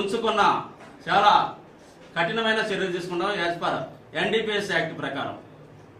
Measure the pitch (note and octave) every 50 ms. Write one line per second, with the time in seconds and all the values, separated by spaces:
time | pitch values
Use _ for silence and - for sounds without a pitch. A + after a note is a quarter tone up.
0 | G3+ - A#3+ A3 A3 A3 G3+ G#3 G3 F3 - - - - - - - - - -
1 | - E3+ F3+ G3+ G#3 G#3 - - - - - - - - - - - - - -
2 | - - - E3+ E3+ - A3 A3+ A3+ A3 A3 A3 G#3+ G3+ G3 F3+ F#3+ F3+ F3 F3+
3 | F3 F3+ F3 F3 F#3 G3+ G3+ E3+ E3+ E3+ E3+ - F#3 E3 - - - - - -
4 | - - - D#3+ F#3 G#3 G#3 A3+ G#3+ G#3+ G#3 G3+ - F#3 F3 D#3+ D#3+ - - -
5 | C#3+ C3+ C#3 C3+ - - - - - - - - - - - - - - -